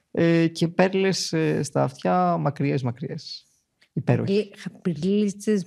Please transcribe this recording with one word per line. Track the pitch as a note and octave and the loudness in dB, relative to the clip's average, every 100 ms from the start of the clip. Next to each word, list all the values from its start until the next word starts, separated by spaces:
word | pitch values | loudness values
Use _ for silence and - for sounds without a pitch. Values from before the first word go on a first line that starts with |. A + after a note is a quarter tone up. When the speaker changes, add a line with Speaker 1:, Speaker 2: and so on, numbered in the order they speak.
| _ | _
Speaker 1:
ε, | - E3+ E3 E3 | 0 4 4 2
και | E3 E3 | 2 -2
πέρλες, | E3+ F#3+ F#3+ F#3+ F3 - | 2 2 2 0 0 -2
ε, | D#3+ D#3 D#3 | -2 0 0
στα | D3 C#3 | -2 -2
αυτιά, | C3+ - F#3 F3+ F3+ E3+ | -2 -2 -2 0 2 0
μακριές, | D3 C#3+ C#3+ C#3+ | -2 -2 -2 -2
μακριές. | B2 A#2+ D3 D#3 - - _ _ _ _ _ | -4 -6 -10 -12 -14 -18 _ _ _ _ _
Υπέροχη. | E3 - A#2+ A#2 | -4 2 2 2
Speaker 2:
Χαπι-, | G3+ G3+ - | 0 -2 -10
χαπιλίτσες | - - F#3 D3 F3+ G#3 G#3 G3+ A3 G#3 | -16 -8 -6 -2 0 0 0 -2 -2 -2